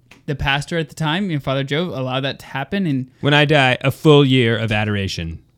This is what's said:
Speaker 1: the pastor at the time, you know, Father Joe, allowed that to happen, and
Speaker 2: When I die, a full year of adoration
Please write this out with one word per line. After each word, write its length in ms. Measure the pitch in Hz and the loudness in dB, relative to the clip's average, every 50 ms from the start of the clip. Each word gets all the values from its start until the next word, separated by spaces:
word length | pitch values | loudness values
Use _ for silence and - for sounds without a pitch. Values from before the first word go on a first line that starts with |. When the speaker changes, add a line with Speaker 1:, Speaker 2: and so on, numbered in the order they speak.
| _ _ - _ _ | _ _ -20 _ _
Speaker 1:
the 80 | - 147 | -8 -6
pastor 420 | 135 147 147 139 143 143 - 175 | -4 -2 -2 -2 -2 -2 -4 -4
at 140 | 170 160 - | -6 -6 -6
the 40 | - | -6
time, 360 | - 156 151 151 180 208 190 | -6 -4 -2 -2 -2 -2 -2
you 60 | 160 | -4
know, 40 | 143 | -4
Father 240 | - 147 131 139 135 | -4 -4 -4 -4 -4
Joe, 200 | 135 139 147 180 175 110 | -4 -4 -4 -4 -4 -6
allowed 260 | 127 131 127 127 131 | -8 -6 -6 -6 -4
that 180 | 135 139 120 - | -6 -6 -8 -10
to 60 | - | -12
happen, 380 | - - 135 135 - - 202 196 | -12 -10 -10 -8 -6 -4 -4 -2
and 240 | 165 139 131 127 - _ _ - | -2 -2 -2 -4 -8 _ _ 0
Speaker 2:
When 100 | 135 147 | 2 4
I 140 | 147 151 | 4 4
die, 320 | 143 156 147 135 127 127 - | 4 4 4 4 4 2 0
a 100 | - 135 | 0 -2
full 320 | 127 - - 165 147 143 147 | -2 2 4 6 6 6 6
year 340 | 131 131 131 123 113 117 110 | 4 4 2 2 2 0 0
of 120 | 113 110 | -2 -2
adoration 720 | 110 107 107 107 104 101 98 95 - - 85 82 82 80 _ _ _ | -2 -2 -2 -2 -2 -2 -4 -4 -6 -6 -8 -8 -10 -12 _ _ _